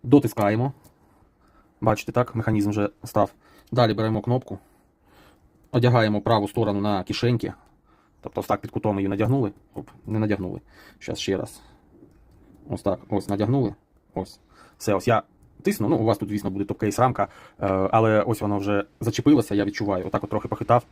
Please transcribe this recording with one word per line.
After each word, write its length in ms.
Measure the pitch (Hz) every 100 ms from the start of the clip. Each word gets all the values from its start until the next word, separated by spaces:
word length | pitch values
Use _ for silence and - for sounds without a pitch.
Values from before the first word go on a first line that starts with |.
дотискаємо. 680 | 123 143 - - 101 110 135 - - _ _ _ _ _ _ _ _ _
Бачите, 320 | 113 107 -
так, 220 | 120 123
механізм 360 | 113 113 110 101
вже 200 | 104 101 _
став. 280 | - 107 101 _ _ - _
Далі 220 | 123 117
беремо 260 | 107 110 110
кнопку, 380 | 120 123 - 95 _ _ _ _ _ _ - _ _ _ _
одягаємо 480 | 131 123 120 110 104
праву 280 | 104 110 101
сторону 320 | - 107 101
на 220 | 104 101
кишеньки. 480 | 90 - 117 120 - - _ _ _ _ _ _
Тобто 200 | - -
ось 60 | 98
так 140 | 104
під 100 | -
кутом 260 | 117 110 98
її 120 | 98
надягнули. 440 | 101 110 135 107 - _
Оп, 140 | - - - -
не 120 | 107
надягнули. 420 | 107 101 92 92 _ - - -
Щас 200 | - -
ще 180 | - 95
раз. 240 | 113 - - _ _ _ - _ _ _ _ - -
Ось 140 | 92
так, 180 | 98 90 -
ось 200 | 101 -
надягнули. 460 | 101 107 139 113 - _ _ _
Ось. 260 | - 95 - _ _ - _
Все, 160 | -
ось 140 | 95 123
я 140 | 113 - _ _ _
тисну. 260 | - 208 208
Ну, 80 | 147
у 80 |
вас 140 | 113 -
тут, 100 | 101
звісно, 220 | 104 98
буде 140 | 95
топ-кейс 340 | 98 101 107 101
рамка, 280 | 123 120 101 - - -
е, 280 | 98 95 95
але 300 | 113 110 107
ось 180 | 107 110
воно 180 | 104 101
вже 260 | 98 101 101 _
зачепилося, 540 | 110 - 135 147 -
я 100 | 101
відчуваю. 420 | 101 - 101 95 92
Отак 180 | -
от 60 | 98
трохи 180 | 104 -
похитав 360 | - - 120 -